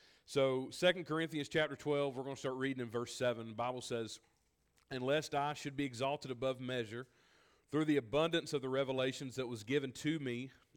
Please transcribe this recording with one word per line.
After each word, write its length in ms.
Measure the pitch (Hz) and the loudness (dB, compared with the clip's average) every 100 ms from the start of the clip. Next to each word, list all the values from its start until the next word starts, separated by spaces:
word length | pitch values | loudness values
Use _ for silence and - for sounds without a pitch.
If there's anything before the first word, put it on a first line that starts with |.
| - _ - | -20 _ -4
So 440 | 139 135 131 131 | 2 4 2 -2
Second 340 | - 180 180 160 | 2 2 2 0
Corinthians 440 | 156 165 151 139 | -2 -2 -4 -2
chapter 260 | 160 151 139 | 0 0 -2
twelve, 400 | 147 143 143 127 | 0 0 0 -2
we're 80 | |
gonna 120 | 135 135 | -6 -6
start 200 | 139 131 | -4 -2
reading 260 | 135 131 | -2 -2
in 80 | 120 | -4
verse 240 | 120 117 | -4 -4
seven. 360 | - 123 117 113 | 0 0 0 -4
The 40 | 110 | -4
Bible 260 | 120 127 | -4 -4
says, 380 | - 117 110 - _ _ _ _ _ _ - | -4 -4 -4 -8 _ _ _ _ _ _ -10
"And 140 | 131 | -4
lest 300 | 127 151 147 | 2 2 2
I 200 | 143 147 | 0 0
should 220 | 147 147 135 | -2 -6 -4
be 80 | |
exalted 480 | 143 117 135 147 131 | -4 -2 -2 -2 -6
above 300 | 120 131 123 | -4 -2 -2
measure 460 | 127 127 110 117 135 _ _ _ _ _ _ | -2 -2 -2 -6 -12 _ _ _ _ _ _
through 140 | 147 156 | 2 6
the 120 | 143 | 6
abundance 560 | 113 139 165 165 - | 6 4 4 4 0
of 80 | 143 | -2
the 80 | 131 | 2
revelations 640 | 131 135 131 131 127 135 123 | 2 2 2 2 0 -4 -4
that 120 | 123 | -4
was 160 | 117 | -4
given 280 | 107 143 135 | 0 0 0
to 260 | - 151 160 | -2 0 0
me, 320 | 131 120 131 - _ | -2 -4 -6 -12 _